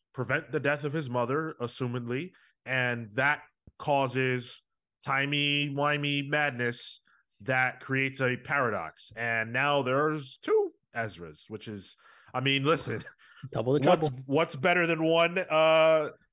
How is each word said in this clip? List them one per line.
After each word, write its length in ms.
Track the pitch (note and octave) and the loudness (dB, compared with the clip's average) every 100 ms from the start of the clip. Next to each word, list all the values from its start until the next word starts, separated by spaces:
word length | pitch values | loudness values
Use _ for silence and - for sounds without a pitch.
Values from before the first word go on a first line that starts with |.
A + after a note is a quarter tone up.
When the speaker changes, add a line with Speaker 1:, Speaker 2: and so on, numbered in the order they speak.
| _ | _
Speaker 1:
prevent 380 | - B2 C#3+ - | -8 -2 -2 -2
the 80 | D3+ | -2
death 240 | C#3 D3 | -2 -2
of 80 | D3 | -2
his 180 | D#3+ C3 | -4 -2
mother, 440 | B2 A#2+ D3 D#3+ - | -2 0 -2 -4 -6
assumedly, 680 | A#2+ - B2+ B2 A#2+ B2+ F3+ - _ _ | -8 -4 -4 -4 -4 -6 -6 -14 _ _
and 460 | A#2+ C3 B2 A#2+ A2 | -4 -2 0 -2 -4
that 280 | A2 C#3 D3 - _ - - | 0 0 0 -6 _ -20 -8
causes 840 | - C#3 C3 B2+ C3 B2+ A#2+ - _ _ _ _ | 0 2 2 0 0 -2 -4 -12 _ _ _ _
timey-wimey 1200 | - C3+ C#3 D3 C#3+ C#3+ D3 C#3 D3 D3 C#3+ C#3+ C#3 | -4 -2 0 0 0 0 -2 0 0 0 -2 -2 -2
madness 720 | D3+ D3 B2 A#2+ A#2 - - _ _ _ _ | 0 0 -2 -4 -4 -8 -12 _ _ _ _
that 380 | G#2 C3 B2+ - | -2 0 0 -2
creates 400 | - C3+ C3+ C3+ | -4 -2 -2 0
a 160 | B2+ B2 | -2 -2
paradox. 760 | - C#3+ A#2+ G2+ D#2+ - - | -2 0 0 -2 -6 -12 -14
And 380 | A2+ A#2 A2+ A2+ | -6 -2 0 0
now 300 | B2 C#3+ C#3+ | 0 2 2
there's 560 | B2+ C3+ D#3 D3+ C3 - | 2 0 0 -2 -8 -8
two 340 | - G#4+ G4 - _ A#2 | 0 2 0 -6 _ -8
Ezras, 520 | A2 E2+ E2 D2+ - | -8 -8 -16 -16 -14
which 200 | G#2+ - | -12 -10
is, 280 | G#2 - - - - - | -12 -12 -16 -20 -20 -8
I 60 | B2+ | -2
mean, 240 | C3+ C3+ | 0 2
listen, 380 | C#3 D#3+ - A2 - - - | 2 0 -2 -8 -10 -20 -20
Speaker 2:
<laughs> 260 | - - | -20 -8
Double 220 | A#2+ A#2 | -4 0
the 20 | C#3+ | 4
Speaker 1:
what's, 80 | |
Speaker 2:
trouble. 260 | C#3+ F3+ D3+ B2+ - | 6 4 2 -4 0
Speaker 1:
what's 300 | C#3 E3 C3+ | 0 0 0
better 300 | F3 F3+ E3 | 2 4 2
than 160 | D#3+ | 2
one, 340 | D#3+ E3 E3+ F3+ | 2 4 4 0
uh, 680 | - D#3 D#3+ D#3+ D#3+ D#3 D3+ - _ | 0 4 6 8 8 6 2 -6 _